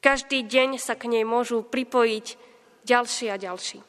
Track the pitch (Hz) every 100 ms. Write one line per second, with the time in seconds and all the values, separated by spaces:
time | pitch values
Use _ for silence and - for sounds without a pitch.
0 | 277 269 269 269 220 247 262 262 - 226
1 | 233 233 220 233 233 233 220 247 254 254
2 | 233 214 214 - - - _ _ - 247
3 | 240 - 226 196 190 180 - 202